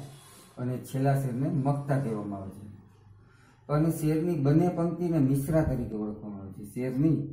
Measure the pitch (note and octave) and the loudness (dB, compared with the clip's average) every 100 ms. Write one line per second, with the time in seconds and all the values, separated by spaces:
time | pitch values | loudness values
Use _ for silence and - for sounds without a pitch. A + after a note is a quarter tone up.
0 | - - - - - - B2 B2 - C3+ | -12 -20 -20 -20 -20 -8 -6 -6 -6 0
1 | C#3 C3+ B2+ A#2 D#3 D3+ C3+ C#3 - C3+ | 2 2 0 -2 0 0 0 0 0 -2
2 | A2+ G#2+ G2+ G2 G2 - G#2+ - - - | -2 -4 -6 -8 -10 -14 -16 -18 -20 -20
3 | - - - - _ _ - D3 E3 - | -20 -20 -20 -20 _ _ -2 2 2 2
4 | D3+ D#3 F3 D3 C#3 D#3+ F3 E3+ E3+ D#3+ | 2 2 2 2 4 6 4 2 0 0
5 | F3 D#3+ C3 C3+ E3 D#3+ C#3 B2 A2 G#2+ | 0 4 4 2 2 2 2 0 -4 -4
6 | G#2+ G#2 G#2+ G2 G2 - G#2 B2 B2+ C3 | -6 -8 -10 -12 -12 -14 -10 -6 -2 2
7 | D#3+ C#3 - | 4 2 -2